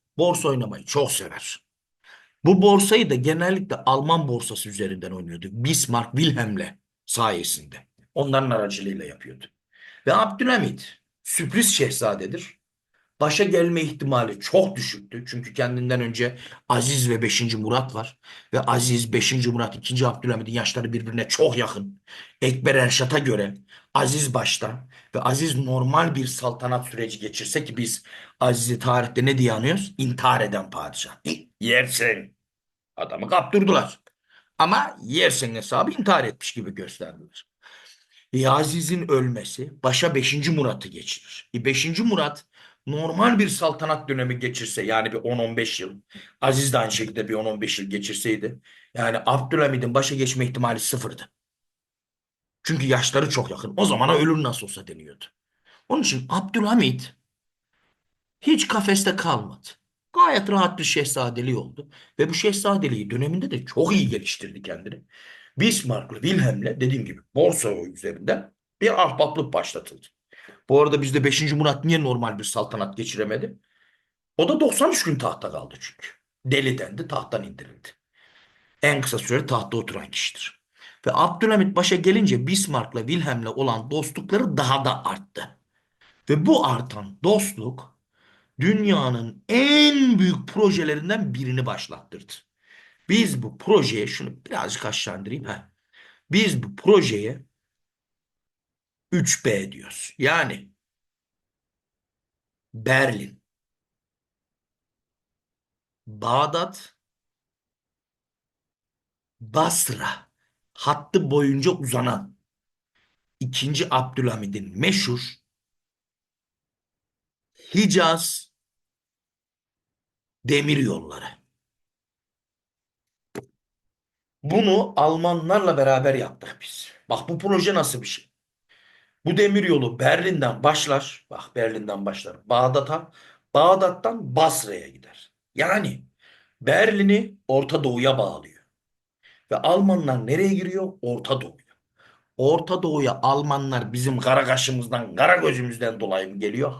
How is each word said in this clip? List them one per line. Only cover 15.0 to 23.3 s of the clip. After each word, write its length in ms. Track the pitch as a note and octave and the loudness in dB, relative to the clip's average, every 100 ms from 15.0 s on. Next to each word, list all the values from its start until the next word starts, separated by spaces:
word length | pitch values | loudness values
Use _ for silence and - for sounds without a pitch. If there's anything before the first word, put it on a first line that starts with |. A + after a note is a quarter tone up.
| - A#2 A#2+ | -14 -16 -12
Çünkü 260 | B2 B2 | -12 -10
kendinden 480 | - B2 B2 B2 B2+ | -4 -4 -2 -2 0
önce 360 | A#2 A#2 A#2+ B2 - - - | -2 -2 -4 -4 -18 -10 2
Aziz 400 | B2 B2 C#3 B2 | 2 2 2 2
ve 120 | A2+ | 2
beşinci 360 | A#2 - A#2+ A2+ | 0 0 -2 -2
Murat 380 | G#2+ B2 B2+ A2+ | 0 -2 -2 -8
var. 240 | A#2 - - - - | -10 -14 -20 -20 -4
Ve 60 | B2 | -2
Aziz, 540 | A#2+ A#2+ B2+ A#2+ A#2 | 2 2 2 0 0
beşinci 360 | A2+ - C3 B2 | 0 0 0 0
Murat, 260 | A#2 A2+ - | 0 -4 -6
ikinci 320 | - B2+ B2+ | -4 0 0
Abdülhamid'in 440 | B2 B2 A2 A2 | 0 -4 -4 -4
yaşları 420 | A#2 A2 - A#2 | -4 -4 -4 -4
birbirine 340 | A#2 A2+ A#2 A2 | -6 -4 -6 -2
çok 300 | - D3+ B2 | 2 2 2
yakın. 440 | A2 G2+ G2+ - _ - - - | -2 -4 -10 -14 _ -20 -18 -2
Ekber 340 | C3 C3 B2+ C3+ | 0 2 4 4
Erşat'a 440 | B2 - B2+ D3 | 4 2 2 0
göre 340 | C3+ | 0